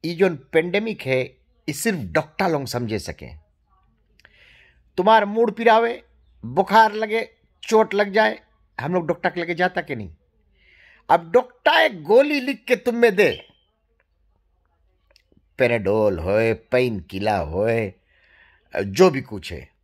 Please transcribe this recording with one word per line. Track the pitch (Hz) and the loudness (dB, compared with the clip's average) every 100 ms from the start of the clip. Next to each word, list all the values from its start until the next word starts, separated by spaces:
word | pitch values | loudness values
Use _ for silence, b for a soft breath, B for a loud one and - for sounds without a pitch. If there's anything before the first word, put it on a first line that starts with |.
ये | 156 | -8
जो | 170 190 160 | 0 0 0
पेंडेमिक | - 165 175 190 226 208 | 0 0 0 -4 -4 -8
है, | 135 131 127 _ _ _ - | -2 -2 -2 _ _ _ -10
ये | |
सिर्फ | 143 233 185 | -4 -4 -4
डॉक्टर | 95 82 156 _ 190 | -2 -4 -4 _ -2
लोग | 156 131 | -2 -4
समझे | 123 120 107 | -6 -4 -6
सके। | - 78 67 78 _ _ _ _ _ _ _ _ b b b b b b _ - | -8 -16 -18 -20 _ _ _ _ _ _ _ _ b b b b b b _ -2
तुम्हार | 185 220 | 4 4
मूड | 202 214 233 208 | 4 0 -2 2
पिरावे, | 233 220 233 262 _ _ _ _ | 4 4 2 -4 _ _ _ _
बुखार | 113 139 185 208 220 | -8 -4 2 4 4
लगे, | 208 220 220 220 _ _ _ | 2 -4 -4 -6 _ _ _
चोट | - 220 214 | 0 2 2
लग | 196 202 | 0 0
जाए, | 190 214 220 _ _ _ - | 2 0 -2 _ _ _ -10
हम | 135 | -4
लोग | 180 160 | -2 -2
डॉक्टर | 170 180 | -4 -4
के | 170 | -4
लगे | 170 | -6
जाता | 165 180 180 | -2 -2 -2
कि | 170 127 | -8 -10
नहीं? | 95 78 _ _ _ b b b b b _ | -10 -18 _ _ _ b b b b b _
अब | 170 165 | 0 4
डॉक्टर | 233 247 _ - | 0 0 _ 2
एक | 320 320 190 | 2 2 -2
गोली | 151 226 294 294 | 2 4 4 0
लिख | 254 247 | -4 -8
के | - 247 | -2 -2
तुम | 247 | -2
में | 233 233 190 | 2 2 4
दे, | 180 - - _ _ _ _ _ _ _ _ _ _ _ _ _ _ _ _ _ _ _ _ - | 2 0 -12 _ _ _ _ _ _ _ _ _ _ _ _ _ _ _ _ _ _ _ _ -2
पेनाडोल | 123 117 95 107 107 90 | 0 0 0 2 2 0
होए, | 85 104 113 | -2 0 0
पेन | 110 _ 127 127 104 | -2 _ -2 -2 -4
किलर | 82 95 104 101 | -10 -6 -2 -2
होए, | 76 87 107 113 104 - b b b b b b b - | -4 -4 -2 -2 -4 -10 b b b b b b b -8
जो | 98 98 185 | -6 4 4
भी | 135 | 4
कुछ | 131 101 - | -10 -14 -12
है | 80 65 _ | -16 -18 _